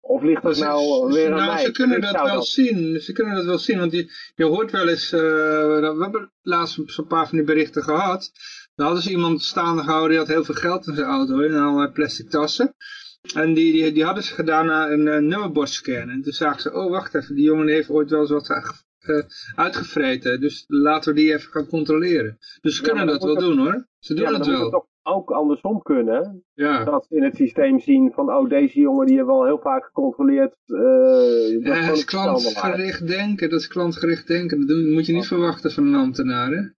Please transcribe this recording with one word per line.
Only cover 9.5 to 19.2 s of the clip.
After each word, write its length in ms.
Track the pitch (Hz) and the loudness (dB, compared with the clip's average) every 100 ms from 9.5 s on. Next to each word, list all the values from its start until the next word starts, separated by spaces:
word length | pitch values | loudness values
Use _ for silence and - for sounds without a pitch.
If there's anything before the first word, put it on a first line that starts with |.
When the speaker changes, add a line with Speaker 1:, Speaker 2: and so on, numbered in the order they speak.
| 175 170 165 | -2 -2 -2
Speaker 2:
gehouden, 260 | 147 156 160 | 0 0 2
die 80 | 160 | 2
had 80 | 156 | 2
heel 160 | 160 | 0
veel 120 | 147 - | -2 -4
geld 320 | 175 185 180 | -2 -4 -4
in 60 | 147 | -4
zijn 120 | 135 | -2
auto, 320 | 135 131 131 | -2 0 0
in 140 | 151 151 | 0 2
allerlei 360 | 143 143 143 | 2 0 -2
plastic 380 | 143 151 - 113 | -2 -4 -6 -4
tassen. 440 | 151 147 - 269 _ - - - _ - 151 | -2 -2 0 -2 _ -20 -20 -20 _ -10 -2
En 180 | 156 | 0
die, 180 | 160 165 | 4 4
die, 200 | 160 160 | 4 2
die 120 | 151 160 | 2 0
hadden 180 | 196 | -2
ze 100 | - | -6
gedaan 320 | - 160 156 165 | -4 0 2 2
naar 260 | 156 151 | 0 0
een, 160 | 151 151 | 2 2
eh, 120 | 151 | 2
nummerbordscan. 880 | 147 180 190 147 139 - - 123 117 | 2 0 -2 -2 -2 -6 -6 -6 -6
En 120 | 127 | -8
toen 120 | 139 | -8
zagen 280 | - 156 143 | -2 -2 -2
ze, 120 | 147 | -6
"Oh, 160 | 175 185 | -4 -2
wacht 260 | 185 196 151 | -4 -4 -6
even, 200 | - 143 | -4 2
die 100 | 151 | 2
jongen 200 | 156 151 | 4 2
die 100 | 156 | 0
heeft 140 | 151 | 2
ooit 200 | 151 147 | 0 2
wel 100 | 151 | 0
eens 100 | 147 | 2
wat 180 | 147 - | 0 -2
uitge-, 340 | - - - _ _ | -8 -8 -16 _ _
eh, 240 | - 151 | -4 -4